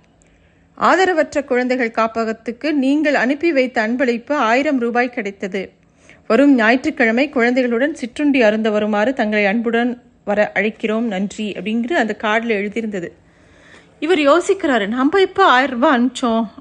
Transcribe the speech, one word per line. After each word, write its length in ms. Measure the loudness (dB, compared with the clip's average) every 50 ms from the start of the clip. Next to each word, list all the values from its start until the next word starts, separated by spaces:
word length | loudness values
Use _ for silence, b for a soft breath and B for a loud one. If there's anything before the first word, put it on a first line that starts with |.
| _ _ _ _ b b b b b b b b b b b 0
ஆதரவற்ற 680 | 2 2 4 4 2 2 2 0 -2 -2 -4 -6 -4
குழந்தைகள் 460 | -2 -2 -2 0 -2 -2 -2 -2 -2
காப்பகத்துக்கு 800 | -2 -2 -2 -2 -2 -4 -4 -4 -6 -8 -10 -12 -10 -6 -4 -2
நீங்கள் 420 | 0 0 0 0 0 0 0 0 0
அனுப்பி 380 | 0 0 0 -2 0 -2 0
வைத்த 360 | 2 0 0 0 0 -2 -2 -2
அன்பளிப்பு 440 | -2 0 0 0 -2 -2 -4 -4
ஆயிரம் 460 | -2 0 0 2 2 2 2 0 0 0
ரூபாய் 320 | -2 -2 0 0 -2 -2
கிடைத்தது. 600 | -4 -8 -8 -8 -8 -8 -8 -8 -6 -8 -8 -10 -14 _ _ b b b b b b b b
வரும் 280 | 2 4 4 6 6 6
ஞாயிற்றுக்கிழமை 760 | 6 4 4 2 2 0 -2 -2 0 0 2 2 0 0 0
குழந்தைகளுடன் 680 | 0 0 0 2 2 0 0 0 0 0 0 -2 -2
சிற்றுண்டி 480 | -6 -10 -10 -6 -2 0 2 2 4
அருந்த 280 | 4 4 2 2 0 0
வருமாறு 420 | 0 0 0 0 0 0 0 0
தங்களை 340 | 0 -2 -2 -2 0 0 0
அன்புடன் 560 | 0 0 0 -2 -2 0 0 0 -2 -4 -6 -12 _ _ _ _
வர 280 | -2 0 0 0 0 0
அழைக்கிறோம். 460 | -2 -2 -2 -4 -4 -4 -4 -2 -2
நன்றி" 520 | -2 -4 -2 -4 -4 -4 -6 -8 -8 -8
அப்படிங்கிறது 400 | -8 -8 -6 -4 -4 -4 -2 -2
அந்த 240 | -2 0 0 -2 -4 -4
கார்டுல 300 | -2 -2 -2 0 0 -2
எழுதியிருந்தது. 580 | -2 -2 -4 -4 -6 -6 -6 -6 -6 -8 -8 -10 -12 _ b b b b b b b b b b b b b b b _
இவர் 180 | -2 0 0 2
யோசிக்கிறாரு, 680 | 4 4 4 4 2 0 0 0 0 0 0 0 0
"நம்ம 320 | -2 -2 0 0 2 2 2
எப்போ 260 | 2 2 2 2 4
ஆயிரம் 360 | 4 4 4 2 0 0 0
ரூபாய் 200 | 2 2 2 2
அனுப்பிச்சோம்?" 460 | 2 0 -2 -2 -2 -2 0 -2 -2 -6 -10 -12